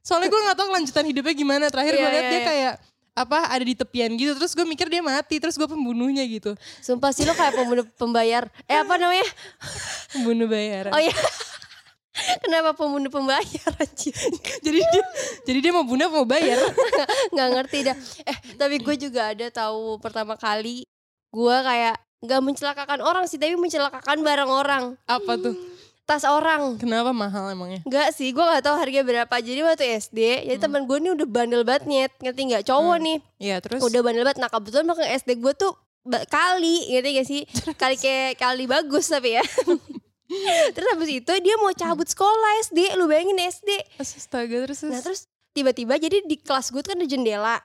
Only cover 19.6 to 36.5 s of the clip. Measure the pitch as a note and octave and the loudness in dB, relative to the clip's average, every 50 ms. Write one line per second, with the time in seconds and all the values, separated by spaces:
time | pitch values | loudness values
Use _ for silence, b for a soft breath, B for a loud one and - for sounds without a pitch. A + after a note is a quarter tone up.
19.6 | A3 G#3+ A3 A3 A3 A3 A3 G#3+ A3 A3+ A3 A3+ A3 G#3+ A3 G#3+ - A3 G#3 G#3+ | -4 -4 -4 -6 -6 -8 -8 -8 -10 -8 -6 -6 -6 -6 -8 -4 -2 -2 -2 -2
20.6 | G#3+ A#3 A#3+ B3 B3+ _ _ _ _ _ _ _ _ _ - A3 A#3+ A#3+ B3 C4 | -4 -6 -8 -10 -14 _ _ _ _ _ _ _ _ _ -4 2 4 4 4 4
21.6 | C4+ C4 B3 A#3+ A#3 A3+ A3+ - _ _ _ _ - A#3 C4+ C4+ C4 C4+ C#4+ - | 4 2 0 2 2 0 0 -2 _ _ _ _ -4 0 0 2 2 0 -2 -2
22.6 | D4 C#4+ C#4+ C#4 C#4+ C#4 D4 C4+ G#3+ D#4+ F4 F#4 F#4 E4 - C#4 D4 D#4 F4 F4 | -4 -6 -4 -6 -4 -4 -4 0 0 0 2 2 -2 -2 -2 -2 -2 0 0 0
23.6 | F4 F4 D#4+ D4+ C#4+ C#4 C4+ C4 - C#4 D4 D4+ D#4 D4+ D4 C#4+ C#4 B3+ C4 C4+ | 0 0 0 0 -2 -2 -4 -6 -2 -2 0 2 2 2 2 2 2 2 2 2
24.6 | C#4 C#4+ C#4 C4+ B3+ B3 B3+ _ _ - A#3+ B3+ G#4 F#4+ A#3+ F4+ F#4 A#3+ - F4+ | 2 2 0 0 -2 -4 -8 _ _ -2 -2 0 0 -2 -2 -2 -2 -4 -4 -6
25.6 | F4+ F4+ B B B B B B _ - D4+ D4 D4 C4+ D4 D4+ D#4+ E4 D#4+ D4+ | -10 -16 B B B B B B _ 0 0 2 4 4 4 4 4 2 2 2
26.6 | C#4+ C4+ A#3+ G#3+ A#3+ A#3 A3+ A3+ A#3 B3+ B3+ A#3 G#3 G3+ F#3+ G#3 F#3+ G3 F#3+ F#3 | 0 -2 -4 -4 -2 0 0 2 0 0 0 -2 -2 -4 -4 -6 -6 -6 -8 -8
27.6 | F3+ F3+ F#3 F#3+ D#3+ C4+ B3 C#4 D4+ D4+ D#4 - C4+ C4 B3 C#4 E4+ E4 E4 C4+ | -10 -10 -10 -10 -6 -2 0 2 2 2 0 0 -4 -2 0 2 2 4 4 4
28.6 | C4 C#4+ D4 D#4+ E4 C4+ C4 C#4 C4+ B3+ A#3+ A#3 A#3 A#3 A#3+ A#3+ A3+ A#3 B3+ C#4 | 2 2 2 2 0 0 0 0 2 2 2 0 0 0 -2 -2 -2 -2 -2 2
29.6 | D#4 E4 D#4+ D#4 C#4+ B3 A3+ G#3+ - - - A3 A3+ A3+ B3 B3 - C4+ B3+ - | 2 2 2 2 2 0 0 -2 -4 -6 0 2 2 2 2 0 0 -4 -2 0
30.6 | D#4 D4+ C#4+ C#4+ C4+ B3 C4+ D4 D#4 F#4 F#4 D4 D4+ C4 G#3 A#3+ A#3 A#3 A#3+ A#3+ | 0 0 0 -2 0 0 0 0 2 0 0 0 -2 0 0 0 0 2 2 2
31.6 | A#3 A3+ B3+ D4 - D4+ C#4+ C4+ C4 C4 _ _ B3+ B3+ B3 C4 C4+ C4 A#3 G#3 | 2 2 2 0 0 0 0 0 0 0 _ _ -8 -8 -4 -4 -2 0 0 0
32.6 | G3 - C4 C#4+ D#4+ F4 F4 E4+ D#4+ D#4+ D#4+ D4+ _ _ _ _ G3 G3+ F#3+ F#3 | 2 2 2 4 4 4 2 2 2 0 -2 -2 _ _ _ _ -6 -4 -4 -4
33.6 | - G#3 A#3 C4 B3+ A#3+ A3+ B3 A#3+ A#3+ A3+ A#3 A#3+ G#3+ A3+ - B3 A3+ - A3+ | -4 -6 -2 0 0 2 2 2 2 2 2 2 2 2 0 0 -4 -2 -2 -4
34.6 | G#3 G#3 G#3+ C#4+ D#4+ E4+ E4+ E4 D#4 - A#3+ C4+ - B3 B3 A#3 A#3 C4+ C#4+ _ | -4 0 0 0 2 2 0 0 0 0 -2 -2 0 -2 -2 0 0 0 0 _
35.6 | F#4+ G4 - _ _ _ _ _ _ B3+ B3 A#3 G#3+ _ D4+ D4 E4+ F4+ | 0 -2 -2 _ _ _ _ _ _ -4 -4 -4 -2 _ 2 2 4 4